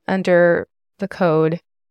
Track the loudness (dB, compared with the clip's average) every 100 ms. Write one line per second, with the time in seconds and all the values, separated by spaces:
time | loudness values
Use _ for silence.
0 | -6 -4 2 2 4 2 -4 _ _ -14
1 | -12 -4 0 0 0 -4 _ _ _